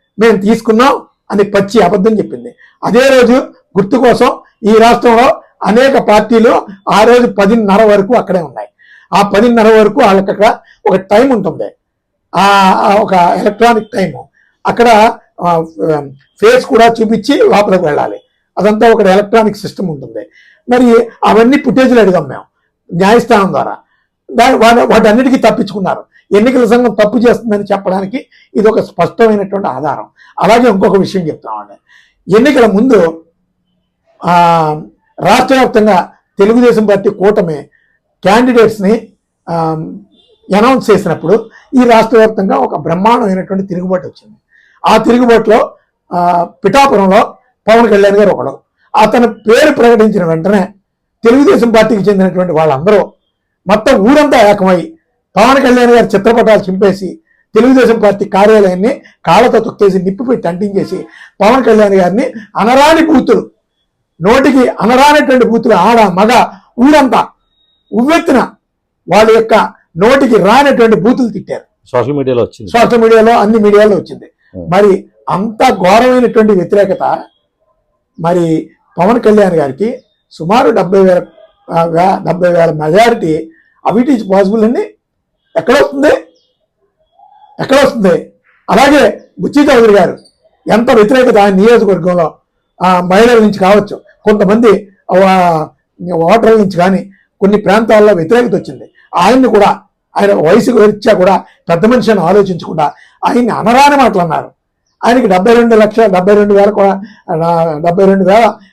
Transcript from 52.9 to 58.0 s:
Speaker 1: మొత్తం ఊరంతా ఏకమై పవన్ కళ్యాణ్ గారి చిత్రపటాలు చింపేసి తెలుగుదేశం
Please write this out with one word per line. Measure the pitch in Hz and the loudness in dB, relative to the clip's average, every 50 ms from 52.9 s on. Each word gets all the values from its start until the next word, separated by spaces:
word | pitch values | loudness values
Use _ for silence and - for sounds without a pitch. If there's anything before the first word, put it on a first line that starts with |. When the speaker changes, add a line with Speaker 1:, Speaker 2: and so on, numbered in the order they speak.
| 214 185 - - _ _ _ _ _ _ _ _ _ _ - 180 | 0 0 0 -4 _ _ _ _ _ _ _ _ _ _ -4 -4
Speaker 1:
మొత్తం | 208 220 - 285 262 208 | -2 -2 0 0 0 2
ఊరంతా | 190 233 285 302 294 269 277 254 208 208 | 2 2 2 2 2 2 2 2 2 2
ఏకమై | 196 - 185 190 185 180 - - - _ _ _ _ _ _ _ - | 2 0 0 0 -2 -2 -4 -8 -14 _ _ _ _ _ _ _ -2
పవన్ | 185 220 240 269 | 0 2 2 2
కళ్యాణ్ | 277 254 247 247 247 240 240 | 2 2 2 2 2 2 4
గారి | 240 233 226 | 2 2 2
చిత్రపటాలు | - 208 196 - 240 226 240 202 220 214 185 | 0 -2 -2 0 0 0 2 2 2 2 0
చింపేసి | - 185 185 190 214 196 185 - 190 165 160 - _ _ _ _ _ _ - | 0 -4 -4 -2 -2 -2 -2 -4 -8 -12 -14 -14 _ _ _ _ _ _ -2
తెలుగుదేశం | 220 233 262 262 262 233 226 226 220 | 0 2 4 4 2 2 2 0 0